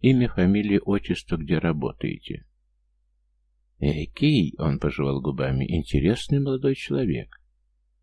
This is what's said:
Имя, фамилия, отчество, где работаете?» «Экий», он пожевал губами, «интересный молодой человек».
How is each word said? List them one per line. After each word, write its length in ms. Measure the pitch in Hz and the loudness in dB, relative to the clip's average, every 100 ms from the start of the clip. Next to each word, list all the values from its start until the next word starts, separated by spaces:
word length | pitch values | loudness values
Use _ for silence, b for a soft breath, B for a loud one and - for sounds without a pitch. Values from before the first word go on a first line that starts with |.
Имя, 280 | 127 131 120 | 4 4 2
фамилия, 520 | - 90 104 104 101 | 2 4 4 2 0
отчество, 560 | - 101 - 90 - 82 | 2 -2 -2 -6 -4 -6
где 220 | 76 80 | -2 0
работаете?» 840 | 85 78 65 - - - - - - _ _ _ _ _ _ _ _ _ _ _ _ _ | 0 -2 -4 -6 -8 -8 -12 -14 -16 _ _ _ _ _ _ _ _ _ _ _ _ _
«Экий», 760 | 143 78 - - 143 143 80 - | -2 -2 -6 0 2 4 2 0
он 220 | 80 69 | 0 0
пожевал 400 | 76 76 69 67 | -2 0 -2 0
губами, 440 | 69 65 67 65 | -4 -4 -2 -2
«интересный 760 | 67 85 - - 78 120 - 143 | 0 -2 0 2 2 0 0 0
молодой 340 | 139 131 139 | 0 0 0
человек». 680 | 135 - 139 120 120 - - _ _ _ _ _ _ | -2 -4 -2 -2 -4 -8 -18 _ _ _ _ _ _